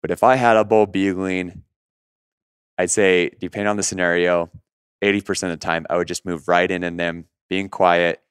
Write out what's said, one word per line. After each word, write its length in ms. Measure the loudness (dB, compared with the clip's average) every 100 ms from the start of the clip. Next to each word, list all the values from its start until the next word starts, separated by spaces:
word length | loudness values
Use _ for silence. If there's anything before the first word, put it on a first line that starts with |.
But 100 | -6
if 140 | 0
I 120 | 2 4
had 200 | 4 4
a 80 |
bull 220 | 4 4 2
bugling, 760 | 0 -2 -2 -4 -4 -6 -12 _ _ _ _ _ _ _ _ _ _ _ -4
I'd 120 | -2
say, 400 | 2 4 4 2 _
depending 300 | -12 -6 -4
on 80 | -2
the 80 |
scenario, 640 | -4 -2 0 0 2 0 -2 -10 _ _ _ _
eighty 180 | 0 0
percent 320 | -2 -6 -4
of 80 | -6
the 40 |
time, 220 | -4 -6 -2
I 100 | -4
would 100 | -2
just 160 | -6
move 240 | -8 -8 0
right 200 | 2 2
in 140 | -2
in 140 | -6 -4
them, 300 | -4 -6 -14 _ _
being 200 | -6 -6
quiet. 540 | 0 2 4 2 -2 _